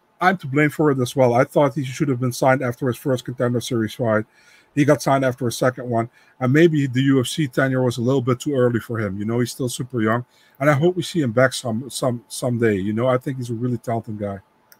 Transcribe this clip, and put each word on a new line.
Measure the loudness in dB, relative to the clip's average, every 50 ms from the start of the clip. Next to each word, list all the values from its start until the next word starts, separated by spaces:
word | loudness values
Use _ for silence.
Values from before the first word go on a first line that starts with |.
| _ _ _ _
I'm | 0 0 0
to | 0 -4
blame | -2 2 2 2 2
for | 2 2 2 2
it | 2 2
as | 0 0 2
well. | 2 4 4 4
I | 4 2
thought | 2 2 2 2 2 0
he | -2 -6
should | -6 -4 -2 -2
have | -2 0 0
been | -2 -4
signed | -2 0 2 2 2 2 0
after | -4 -4 -4 -4
his | -4 -4
first | -2 -2 -2 -2 -2 -4
Contender | -8 -6 -2 -2 0 0 -2
Series | -2 -2 -2 -2 -2 -2 -4
fight. | -4 0 0 2 0 0 -4 _ _ _ _ _ _ _ _ _
He | 2 2
got | 4 2 2
signed | 2 2 2 2 2
after | 0 -2 -2 -4
a | -4 -2
second | 0 0 0 0 -2 -4 -2
one, | -2 -2 -2 -4 -8 _ _ _ _
and | -2 0 4
maybe | 6 6 6 6 4 2 0
the | 0 0 2 2
U | 4 4 2
F | 2
C | 0 -2 -4 -4
tenure | -2 -2 -2 0 0 0 0
was | 0 0 -2
a | 0
little | 0 0 0 2
bit | 2 0 -2 -2
too | -2 -2 0
early | 2 2 2 2 -2
for | -4 -6 -6 -6
him. | -4 -6 -6
You | -6 -6
know, | -4 -2 -2
he's | -4 -4
still | -4 -6 -6 -6
super | -6 -8 -10 -6 -4 -2
young, | 0 0 0 -2 -4 -8 _ _ _ _ _ 0
and | 2 2
I | 2
hope | 4 2 2 0
we | 0 -4
see | -4 -2 -2
him | -2 0
back | 2 2 2 2 2
some, | -4 -6 -4 -4 -4 -6 -8
some, | -6 -4 -2 -2 -2 -4 -8
someday. | _ -10 -6 -4 -2 0 2 2 2 2
You | 0 0 -2
know, | -2 -2 0
I | 0 0
think | 0 -2 -6 -8
he's | -8 -8 -8
a | -6
really | -4 -4 -4 -4
talented | -4 -4 -6 -6 -6 -6 -8 -8 -8
guy. | -8 -8 -8 -10 -14 _ _ _ _ _ -20